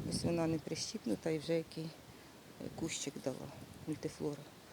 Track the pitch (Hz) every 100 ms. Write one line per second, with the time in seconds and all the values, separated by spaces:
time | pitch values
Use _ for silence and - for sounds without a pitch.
0 | - 170 170 170 165 160 - 160 - 220
1 | 233 190 165 160 139 165 160 - 160 -
2 | - - - - - - - - 165 -
3 | 143 - 135 - 143 - - - - 151
4 | 151 - 151 147 - - -